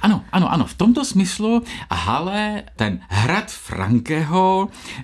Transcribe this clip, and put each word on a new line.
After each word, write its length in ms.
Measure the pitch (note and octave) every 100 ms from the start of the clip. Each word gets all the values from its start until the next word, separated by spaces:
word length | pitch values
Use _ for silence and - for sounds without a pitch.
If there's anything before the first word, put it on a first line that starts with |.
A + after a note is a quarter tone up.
Ano, 220 | G3+ G#3 -
ano, 200 | F#3 F3
ano, 140 | E3 -
v 80 |
tomto 320 | - G#3+ A#3+ C4+
smyslu 580 | F#3+ F#3 - G#3+ A#3 A#3 - -
Halle 720 | E2 F2 B2+ F3 G3+ G#3+ G#3 - -
ten 240 | G#2+ C3+ -
hrad 420 | G2 A#2+ F#3+ G#3+
Frankeho 1160 | - - - F#2+ A#2 A#2 D#3 D3+ F3+ F#3 F#3+ G3 - - -